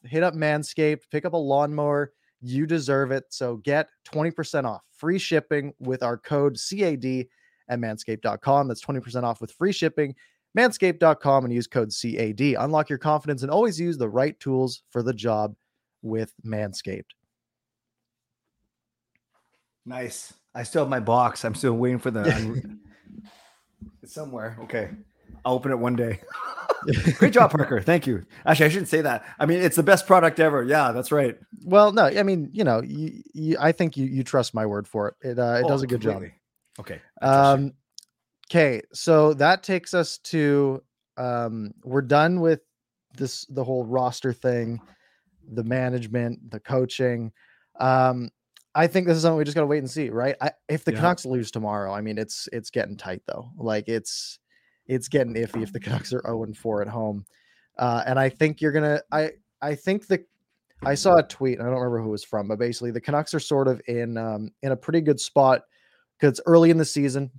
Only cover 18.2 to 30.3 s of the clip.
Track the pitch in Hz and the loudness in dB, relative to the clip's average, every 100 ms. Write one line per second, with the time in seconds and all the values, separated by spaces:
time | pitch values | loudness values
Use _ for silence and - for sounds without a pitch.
18.2 | _ _ _ _ _ _ _ _ _ _ | _ _ _ _ _ _ _ _ _ _
19.2 | _ _ _ _ _ _ 120 127 123 - | _ _ _ _ _ _ -16 -12 -10 -12
20.2 | - _ _ 120 117 165 135 127 110 120 | -18 _ _ -12 -4 -2 0 -2 2 4
21.2 | 120 - 117 110 135 113 123 123 127 110 | 4 0 -6 -2 0 0 0 0 -2 -2
22.2 | 104 117 113 127 - - - _ - - | 0 0 -2 -6 -10 -14 -20 _ -20 -20
23.2 | - _ _ _ _ - - _ 131 151 | -20 _ _ _ _ -20 -20 _ -20 -16
24.2 | 151 123 113 113 110 117 98 101 - _ | -12 -10 -12 -12 -8 -6 -6 -10 -20 _
25.2 | - - 127 127 135 127 120 120 117 104 | -20 -6 -2 0 0 0 0 0 -2 -4
26.2 | - - - - - - 175 120 170 135 | -10 -12 -12 -8 -4 -4 0 0 2 4
27.2 | 262 233 220 156 135 120 92 175 139 104 | 6 8 6 4 0 0 2 2 2 -4
28.2 | - - - 156 151 185 175 156 147 117 | -6 -4 2 6 4 2 0 0 0 -2
29.2 | - - 147 175 180 147 165 185 - 185 | -6 -4 0 2 2 4 6 6 6 6
30.2 | 165 | 6